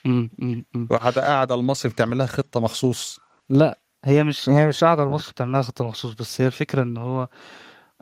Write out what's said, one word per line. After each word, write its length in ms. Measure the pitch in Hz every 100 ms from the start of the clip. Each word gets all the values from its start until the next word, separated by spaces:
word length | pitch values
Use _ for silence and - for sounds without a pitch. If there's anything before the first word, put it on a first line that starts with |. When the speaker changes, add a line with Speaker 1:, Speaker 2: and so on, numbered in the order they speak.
| 131
Speaker 1:
مم، 240 | 123 113 -
مم، 260 | 123 117 -
مم. 140 | 120 113
Speaker 2:
واحدة 300 | 117 120 123
قاعدة 340 | 135 139 127 123
لمصر 340 | 127 139 123
بتعمل 280 | 110 117 123
لها 80 | 131
خطة 340 | - - 120
مخصوص. 600 | 113 - 127 117 - - _ _ -
Speaker 1:
لا، 300 | 135 151 - _ _ 139
هي 180 | 147
مش، 260 | 151 143 -
هي 180 | 143 151
مش 160 | 139
قاعدة 200 | 165 160 139
لمصر 260 | 151 -
بتعمل 200 | - 123
لها 100 | 135
خطة 260 | 123 - 120
مخصوص، 260 | 110 120
بس 280 | 110 113 -
هي 60 | 131
الفكرة 340 | - 151 139
إن 140 | 123 117
هو 300 | 120 131 127 - - - - - _ _